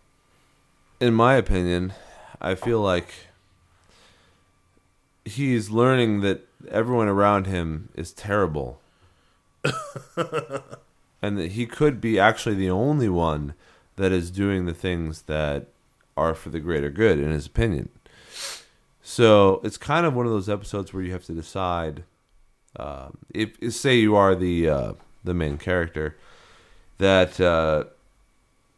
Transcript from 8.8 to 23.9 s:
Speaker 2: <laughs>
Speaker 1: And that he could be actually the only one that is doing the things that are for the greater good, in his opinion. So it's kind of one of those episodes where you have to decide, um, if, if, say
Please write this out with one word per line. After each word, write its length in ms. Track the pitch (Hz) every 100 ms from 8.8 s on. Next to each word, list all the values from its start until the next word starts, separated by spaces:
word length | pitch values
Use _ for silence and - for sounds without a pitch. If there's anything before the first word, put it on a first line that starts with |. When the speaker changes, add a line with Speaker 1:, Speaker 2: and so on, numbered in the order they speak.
| _ _ _ _ _ _ _ _
Speaker 2:
<laughs> 80 | - 640 587 131 - - 160 - - 135 - - _ _ _ -
Speaker 1:
And 180 | 104 101
that 140 | 85
he 120 | 104 117
could 340 | - 151 113
be 200 | 113 104
actually 340 | 104 113 117
the 160 | 98 92
only 400 | 92 135 151 110
one 460 | 87 82 76 73 - _ _ _ -
that 160 | 95
is 180 | 92 87
doing 360 | 95 101 95 90
the 100 | 85
things 480 | 92 87 80 78
that 420 | - 78 76 71 - _ _ _ _ -
are 200 | 80 82
for 140 | -
the 100 | 80
greater 320 | 80 78 71
good, 260 | 73 110 76
in 140 | 73
his 160 | 78 71
opinion. 420 | - 117 73 - _ _ _ - - - - - _ _ _
So 580 | - - 113 104 98 95
it's 140 | 104 -
kind 280 | - 156 170
of 80 |
one 140 | 123 120
of 40 |
those 160 | 107 95
episodes 440 | 104 101 104 95
where 80 | 95
you 100 | 90
have 120 | 90 -
to 60 |
decide, 680 | 82 80 98 90 87 80 76 85 _ _ _ _ _ _ -
um, 420 | 71 69 65 - -
if, 240 | 98 107 -
if, 140 | 117
say 220 | - 139